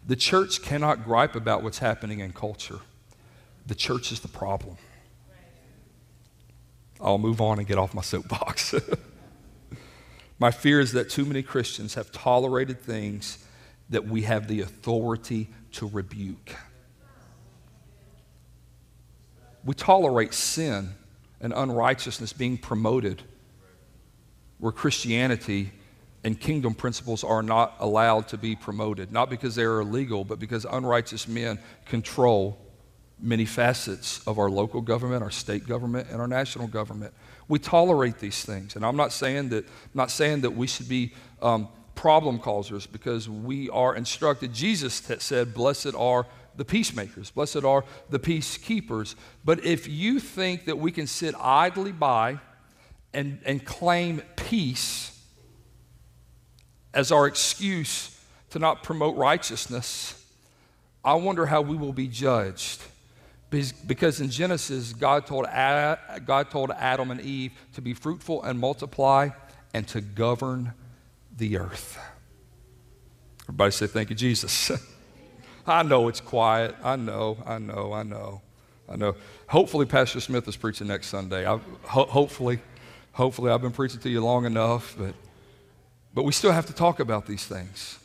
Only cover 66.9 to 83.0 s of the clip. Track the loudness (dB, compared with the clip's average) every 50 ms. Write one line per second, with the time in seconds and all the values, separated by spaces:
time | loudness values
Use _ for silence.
66.9 | 0 0 -2 -4 -6 -8 -8 -8 -6 -6 -6 -8 -10 -14 -20 -18 -16 -10 -8 -8
67.9 | -8 -6 -6 -6 -6 -6 -4 -4 -4 -4 -2 -4 -2 0 0 0 0 -2 -6 -10
68.9 | -2 2 4 6 8 6 6 4 0 -8 -18 -20 -20 -20 -20 -6 -6 -6 -4 -4
69.9 | -6 -6 -6 -6 -2 0 2 2 2 0 0 -4 -4 -4 -4 -6 -8 -10 -18 -20
70.9 | -20 -20 _ -20 _ _ _ -20 -8 -4 -2 0 0 -2 -2 -4 -8 -10 -14 -14
71.9 | -14 -16 -16 -18 -20 -20 -20 _ -20 _ _ -20 _ -20 -20 _ -20 -20 _ -20
72.9 | -20 -20 -20 -20 -20 _ _ -20 -20 -20 -16 -12 2 4 4 4 4 2 -2 0
73.9 | 0 -2 -2 -2 -2 0 2 2 2 2 0 -2 -2 0 0 0 -2 -4 -6 -10
74.9 | -20 -20 -20 -20 -20 -20 -20 -20 -20 -20 -20 -20 -20 -12 -2 2 4 4 6 6
75.9 | 6 6 6 4 2 -2 -8 -2 2 4 6 6 6 4 2 0 -4 -4 -2 -2
76.9 | -2 -2 -2 -4 -4 -2 -2 -2 -4 -6 -8 -8 -8 -8 -8 -8 -6 -6 -6 -4
77.9 | -6 -6 -6 -8 -8 -10 -10 -12 -12 -14 -18 _ _ _ _ _ _ _ _ -12
78.9 | -4 0 0 0 0 0 -8 -20 -20 -20 -10 4 6 6 6 6 4 0 2 4
79.9 | 6 4 4 4 0 -6 -4 -2 -2 -2 -2 -4 -10 -4 -4 -6 -4 -4 -6 -4
80.9 | -4 -6 -6 -8 -8 -6 -6 -4 -4 -4 0 0 -2 -2 -2 -12 -18 -18 -12 0
81.9 | 2 2 2 4 4 2 2 2 0 -4 -2 -2 -2 -2 -4 -12 -20 -20 -20 -20
82.9 | -20 -20